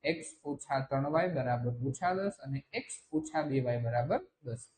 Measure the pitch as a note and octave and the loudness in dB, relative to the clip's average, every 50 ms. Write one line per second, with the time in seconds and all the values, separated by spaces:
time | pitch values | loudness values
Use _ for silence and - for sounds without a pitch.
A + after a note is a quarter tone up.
0 | _ C#3+ E3 E3 - - - - _ D3 C#3+ C3+ - - C#3+ C3+ C3+ - C#3+ C3+ | _ 0 0 0 -2 -12 -16 -12 _ -6 -6 -6 -4 -2 -2 -2 0 0 0 0
1 | C#3 C#3+ D3+ D#3+ F3 F#3 F3 C#3 B2+ B2 A#2+ A#2+ A#2+ B2 A#2+ A#2+ B2 C3+ C3+ - | 2 2 4 4 4 4 2 0 2 2 2 2 2 0 -2 0 -2 -2 -2 0
2 | - F3 F#3 F#3+ G3 G3+ G3 - - C#3 C3+ C3+ - _ - A#3 C4 - - - | 0 0 2 2 0 -2 -2 -4 -8 -6 -6 -6 -6 _ -6 -6 -6 -6 -12 -14
3 | - _ - D#3 D#3 D#3 - D#3+ D3+ D3 C3+ C3+ B2 B2 A#2+ A#2+ A#2 A#2 A#2 A#2+ | -14 _ -2 -2 -2 0 -2 -2 0 2 2 2 2 2 0 2 0 2 2 2
4 | B2 C#3+ - - F#4 - _ _ _ B2+ A2+ A#2 - - _ | 2 2 0 0 -2 -6 _ _ _ -8 -8 -8 -8 -14 _